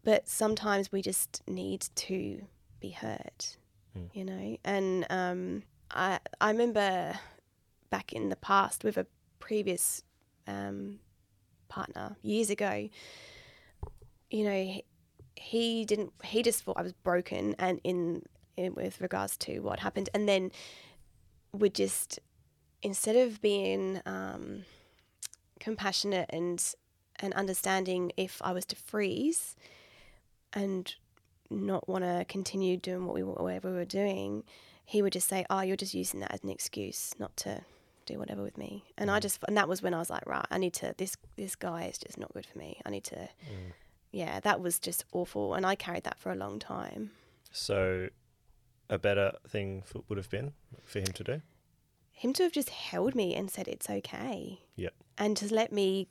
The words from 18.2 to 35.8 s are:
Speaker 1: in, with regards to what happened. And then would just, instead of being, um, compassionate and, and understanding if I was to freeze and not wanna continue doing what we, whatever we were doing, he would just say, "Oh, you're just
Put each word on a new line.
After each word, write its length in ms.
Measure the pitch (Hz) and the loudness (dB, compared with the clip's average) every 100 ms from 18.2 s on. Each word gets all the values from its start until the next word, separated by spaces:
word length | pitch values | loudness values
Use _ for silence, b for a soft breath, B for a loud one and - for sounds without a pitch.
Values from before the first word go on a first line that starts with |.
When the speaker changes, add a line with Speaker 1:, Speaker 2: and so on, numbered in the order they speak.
| - _ _ - | -6 _ _ -4
Speaker 1:
in, 160 | 185 - | -4 -2
with 240 | 190 - | -4 -4
regards 380 | 185 190 - - | -2 0 -2 -2
to 220 | - - | -4 -2
what 180 | - - | -2 -2
happened. 300 | 202 202 196 | -2 -2 0
And 140 | 208 208 | 2 6
then 240 | 196 185 B B B B B - _ - - _ | 6 4 B B B B B -20 _ -20 -20 _
would 200 | 202 202 196 | 4 4 4
just, 440 | 196 - - - _ _ _ _ _ _ | 2 2 -2 -6 _ _ _ _ _ _
instead 340 | 208 196 - 226 | -2 0 6 6
of 260 | 254 214 | 6 4
being, 600 | 214 202 190 190 190 190 - | 4 4 2 2 0 -2 -4
um, 600 | 190 190 - - 101 185 B B B B _ - - _ - | -4 -4 -6 -8 -10 -14 B B B B _ -12 -12 _ -10
compassionate 680 | - 220 202 190 202 190 180 | -6 -2 0 0 2 2 0
and, 280 | 160 175 175 - - _ _ _ - | 0 0 0 -2 -4 _ _ _ -6
and 140 | 196 190 | -2 0
understanding 760 | 196 185 196 190 185 180 175 - | 0 0 2 2 2 2 0 0
if 240 | 190 - | -4 -2
I 100 | - | -2
was 140 | 180 - | -2 -4
to 100 | - | -8
freeze 800 | - 214 202 196 285 330 - - B B B B B B B _ _ | -4 0 0 2 2 2 -2 -10 B B B B B B B _ _
and 420 | - 196 190 185 - _ _ _ _ - | -4 -2 -2 -4 -12 _ _ _ _ -8
not 380 | 214 196 190 - | -4 0 0 0
wanna 380 | 190 180 175 180 | 0 2 0 0
continue 500 | 196 185 196 185 180 | -4 -2 0 2 2
doing 280 | 190 180 180 | 0 -4 -2
what 80 | - | -2
we, 80 | |
whatever 460 | 190 185 180 185 185 | -2 -2 -2 -2 -2
we 60 | 180 | -2
were 80 | 175 | 0
doing, 580 | 196 202 190 - - - B B B - | 2 2 2 -2 -4 -6 B B B 0
he 160 | 214 | 4
would 120 | 196 | 4
just 140 | 185 - | 4 2
say, 160 | 190 180 | 2 2
"Oh, 120 | 190 | 0
you're 160 | 190 | 2
just 160 | 190 | 0